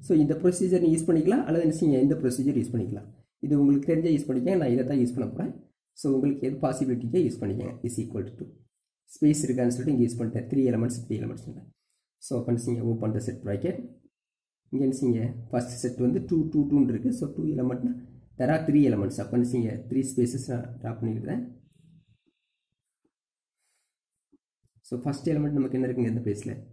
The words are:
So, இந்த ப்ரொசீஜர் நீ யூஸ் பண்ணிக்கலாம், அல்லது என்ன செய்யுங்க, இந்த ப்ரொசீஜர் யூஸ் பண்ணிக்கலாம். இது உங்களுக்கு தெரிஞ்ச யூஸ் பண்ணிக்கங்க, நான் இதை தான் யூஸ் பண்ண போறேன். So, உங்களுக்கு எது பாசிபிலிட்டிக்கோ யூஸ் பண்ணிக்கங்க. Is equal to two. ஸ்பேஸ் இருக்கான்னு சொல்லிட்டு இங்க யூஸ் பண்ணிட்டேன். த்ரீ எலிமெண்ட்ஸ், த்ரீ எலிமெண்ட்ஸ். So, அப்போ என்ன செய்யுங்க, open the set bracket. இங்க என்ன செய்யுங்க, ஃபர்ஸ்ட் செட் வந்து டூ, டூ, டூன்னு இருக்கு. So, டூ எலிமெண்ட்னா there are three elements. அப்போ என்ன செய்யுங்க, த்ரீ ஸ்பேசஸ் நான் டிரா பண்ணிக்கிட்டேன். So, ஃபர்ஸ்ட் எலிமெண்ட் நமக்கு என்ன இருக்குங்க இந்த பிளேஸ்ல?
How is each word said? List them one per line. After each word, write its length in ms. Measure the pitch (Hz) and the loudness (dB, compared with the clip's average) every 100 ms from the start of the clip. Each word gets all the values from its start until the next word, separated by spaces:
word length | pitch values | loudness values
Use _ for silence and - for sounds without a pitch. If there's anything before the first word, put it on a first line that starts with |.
| - | 4
So, 60 | 170 | 4
இந்த 120 | 143 156 | 4 4
ப்ரொசீஜர் 420 | 180 180 185 180 | 2 2 2 4
நீ 40 | 170 | 4
யூஸ் 120 | 160 - | 2 4
பண்ணிக்கலாம், 360 | 165 175 254 - | 2 4 2 2
அல்லது 180 | 165 160 | 2 2
என்ன 100 | - | 2
செய்யுங்க, 220 | 165 131 139 | 4 4 4
இந்த 100 | 123 | 4
ப்ரொசீஜர் 340 | 123 123 135 127 | 0 0 0 0
யூஸ் 120 | 104 | 0
பண்ணிக்கலாம். 340 | 113 98 104 - - _ _ | -2 -4 -6 -10 -20 _ _
இது 100 | 139 143 | 0 4
உங்களுக்கு 280 | 143 139 139 | 6 4 4
தெரிஞ்ச 180 | 165 165 | 2 4
யூஸ் 120 | 147 - | 2 2
பண்ணிக்கங்க, 300 | 127 123 190 | -2 2 2
நான் 100 | 135 | 2
இதை 100 | 120 127 | 2 2
தான் 100 | 139 | 2
யூஸ் 120 | 120 - | 2 0
பண்ண 100 | 110 | -6
போறேன். 180 | - 208 - - _ _ - | -4 -8 -8 -18 _ _ -6
So, 60 | 151 | 0
உங்களுக்கு 320 | 131 143 139 131 | 2 2 0 -4
எது 80 | - | -2
பாசிபிலிட்டிக்கோ 560 | 143 131 131 117 - 185 156 | -2 -2 -2 -2 0 0 0
யூஸ் 120 | - | 0
பண்ணிக்கங்க. 320 | 104 98 - - 120 | -4 -4 -6 -8 -8
Is 100 | - | -6
equal 220 | 123 107 92 | -6 -6 -8
to 60 | - | -10
two. 100 | - - _ _ _ _ _ | -16 -18 _ _ _ _ _
ஸ்பேஸ் 280 | - 151 151 - | 0 2 4 0
இருக்கான்னு 260 | 127 120 | 0 0
சொல்லிட்டு 200 | 120 127 | 0 -2
இங்க 100 | 131 117 | 2 2
யூஸ் 120 | - | 0
பண்ணிட்டேன். 280 | 113 113 - | -4 -4 -2
த்ரீ 100 | 139 131 | 0 2
எலிமெண்ட்ஸ், 280 | 110 117 117 - | 2 -2 -4 -6
த்ரீ 80 | 110 | -6
எலிமெண்ட்ஸ். 260 | 110 - - - - _ _ _ _ _ - | -6 -10 -14 -16 -18 _ _ _ _ _ -8
So, 60 | 127 | -6
அப்போ 120 | 120 | -2
என்ன 100 | 117 | -2
செய்யுங்க, 200 | 117 117 117 | -2 -2 -2
open 180 | 113 110 107 | -2 -2 -2
the 60 | - | -4
set 120 | - | -8
bracket. 320 | 101 101 170 - - - _ _ _ _ _ _ _ | -6 -4 -2 -4 -10 -18 _ _ _ _ _ _ _
இங்க 100 | 131 135 | -2 0
என்ன 100 | 127 | 0
செய்யுங்க, 220 | 127 113 117 - - | 0 0 0 -6 -4
ஃபர்ஸ்ட் 240 | 120 - - | -4 -4 -6
செட் 180 | 123 120 123 | -6 0 0
வந்து 140 | 120 - | 0 0
டூ, 80 | 165 151 | 0 2
டூ, 80 | 151 143 | 2 2
டூன்னு 220 | 143 123 | 4 4
இருக்கு. 180 | 110 127 - | 2 -2 -2
So, 100 | 143 - | -4 -4
டூ 80 | 156 | -2
எலிமெண்ட்னா 380 | 147 127 123 120 - - - - - | 0 -2 0 -4 -4 -10 -20 -20 -4
there 120 | 127 | 0
are 80 | 156 156 | 2 4
three 160 | 147 139 | 6 6
elements. 300 | 107 98 - | 4 -2 -4
அப்போ 140 | 101 120 | -2 0
என்ன 100 | 120 | 2
செய்யுங்க, 220 | 127 113 107 - | 2 -2 -4 -4
த்ரீ 120 | 131 127 | -2 0
ஸ்பேசஸ் 380 | - 120 - - | 2 0 0 -6
நான் 140 | 120 120 - | -6 -6 -10
டிரா 120 | 117 113 | -10 -4
பண்ணிக்கிட்டேன். 440 | 113 110 - 247 247 - _ _ _ - _ _ _ _ _ _ _ _ _ _ _ _ _ _ _ _ _ _ _ _ _ _ _ _ _ _ _ _ - | -4 -4 -4 -6 -6 -14 _ _ _ -20 _ _ _ _ _ _ _ _ _ _ _ _ _ _ _ _ _ _ _ _ _ _ _ _ _ _ _ _ -10
So, 60 | 123 | -6
ஃபர்ஸ்ட் 260 | 139 139 - | -4 -4 -2
எலிமெண்ட் 260 | 151 147 143 | 0 0 0
நமக்கு 180 | 131 131 | 0 0
என்ன 100 | 127 | -2
இருக்குங்க 240 | 127 113 | 0 0
இந்த 100 | 113 110 | 0 -2
பிளேஸ்ல? 280 | 101 - 104 - | -4 -6 -10 -14